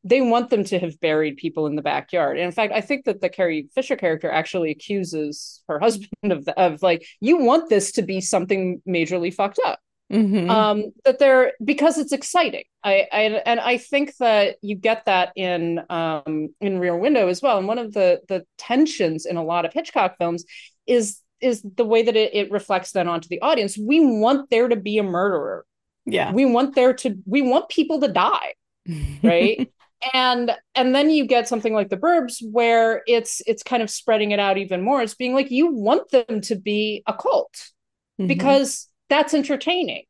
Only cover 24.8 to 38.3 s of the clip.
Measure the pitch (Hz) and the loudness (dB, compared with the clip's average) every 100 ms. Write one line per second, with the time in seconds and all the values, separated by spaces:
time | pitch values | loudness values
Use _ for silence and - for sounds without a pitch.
24.8 | 190 214 196 175 196 175 123 90 - _ | 0 -2 0 0 0 0 -4 -8 -12 _
25.8 | _ _ - 190 - 196 269 233 269 269 | _ _ -4 -2 0 2 4 4 2 4
26.8 | 254 254 254 185 190 254 254 277 - - | 4 2 -4 -6 -2 0 2 2 0 -2
27.8 | 302 311 269 175 - 392 - - _ _ | 0 0 0 2 0 0 -6 -12 _ _
28.8 | - 156 143 143 - 170 220 - 254 _ | -12 -6 -6 0 4 4 2 0 -6 _
29.8 | _ _ 254 262 254 240 240 233 _ 262 | _ _ -4 0 2 2 -2 -4 _ 0
30.8 | 254 262 302 311 254 247 233 233 226 220 | 2 4 4 2 2 2 2 -4 -2 -2
31.8 | 202 190 320 349 247 233 226 220 233 233 | -2 -2 2 2 0 -10 -4 0 2 4
32.8 | 226 226 - 233 226 - - 214 - 247 | 2 0 0 0 0 -8 -4 -6 -2 -4
33.8 | 220 - - 220 208 208 202 196 196 180 | -2 -6 0 0 2 0 0 0 -2 -4
34.8 | 196 277 226 - 254 262 269 247 339 254 | 0 0 -2 -4 -2 0 0 0 0 0
35.8 | 202 302 - 254 240 220 202 208 202 208 | 2 0 2 0 0 -6 -4 -6 -2 -2
36.8 | 214 202 - 214 - - - - - _ | -2 -4 -6 -4 -2 -2 -2 -12 -20 _
37.8 | _ _ _ - 185 | _ _ _ -6 -2